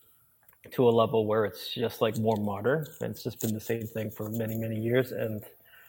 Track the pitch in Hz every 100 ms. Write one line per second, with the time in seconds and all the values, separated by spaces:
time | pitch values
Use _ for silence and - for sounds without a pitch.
0 | _ _ _ _ _ _ - - 123 117
1 | 113 113 107 107 101 - - - 113 -
2 | 113 110 110 107 104 98 110 156 151 -
3 | 113 110 120 - 113 110 - 117 110 110
4 | 104 - 107 113 110 113 113 110 110 123
5 | 127 98 117 107 - - - -